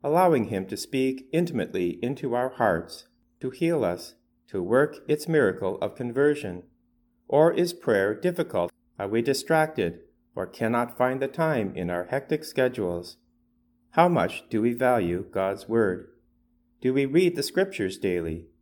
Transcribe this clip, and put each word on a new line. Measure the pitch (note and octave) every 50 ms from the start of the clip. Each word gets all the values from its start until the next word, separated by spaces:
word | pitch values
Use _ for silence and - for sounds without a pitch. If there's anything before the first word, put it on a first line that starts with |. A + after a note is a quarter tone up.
allowing | - C#3+ D3+ E3+ F#3 F3+ D#3+ C3 G#2+
him | - A2+ F#2+ F#2+
to | F#2+ G#2+
speak | G2 - - - C3 C3 C3 C3 C3 - - -
intimately | D#3+ F3 - - A2+ F2 - - F#2+ F2+ F2 E2 F2
into | G#2 A#2+ C#3 - - C3 A#2
our | A#2+ B2
hearts, | C3 - - A#2+ G#2 F2+ - A2+ - - - - _ _ _ _ _ _ _
to | - C3
heal | - - E3 E3 E3+ D3+ A2+
us, | F2 F2 F2+ - - - _ _ _ _ _ _
to | _ - G2 F2
work | F2+ A2+ C3 D3 D3 - - -
its | - D3 D3 -
miracle | - D#3+ D3+ B2+ G2 F2+ - G2+ F#2 - -
of | - G#2 -
conversion? | - B2+ A#2+ A#2 C3 C#3+ D3 D3 D3 - G2+ F2+ F2+ - _ _ _ _ _ _ _ _ _ _ _ _
Or | _ - C#3+ D#3 E3+
is | E3 - F3+ F3 -
prayer | - - - A2 G2 F#2+ G2+ A2
difficult? | - - F3+ F3 F3 E3 - - G2 F2 E2+ _ _ _ _ _
Are | - G2+ G2
we | G#2+ A#2
distracted | A#2 C3+ C3+ C3 - - D#3+ D#3+ D#3 D#3 D#3 - C3+ E2+ E2+ - - _ _ _ _ _ _
or | - F#2
cannot | - - - A#2 A2+ A#2 A#2+ A#2+ A#2+ -
find | - B2+ B2+ C3 C3
the | C3+
time | C3+ - - E3 D#3+ D3+ B2 G#2 F#2+ -
in | - F2+ F2
our | F2 F2 F2+
hectic | - - C#3 C#3 - D#3 D3+ D#3
schedules? | - - - B2+ B2+ B2 - G2+ F2 F2 E2+ F2+ - - _ _ _ _ _ _ _ _ _ _ _ _ _ _ _
How | _ - E3+
much | F3+ E3+ C3 F2 F#2 - - -
do | _ - A2
we | G#2+ A#2+
value | A#2+ A#2+ C3 B2+ B2+ A#2 F#2 E2+ F2 F2+ G2 -
God's | - F#2+ F#2+ F#2+ G2+ G2 -
word? | - A2 A#2 A2 G2 F2+ - - - _ _ _ _ _ _ _ _ _ _ _ _ _ _
Do | - B2+ C3
we | C3+ C#3
read | C3 C#3 E3+ F#3 F3 E3+
the | - C#3
scriptures | - - F#3 F#3+ F#3+ - - G#2 F#2 F#2+
daily? | - - G2 F2+ F2 E2 E2 E2 E2+ E2+ _ _ _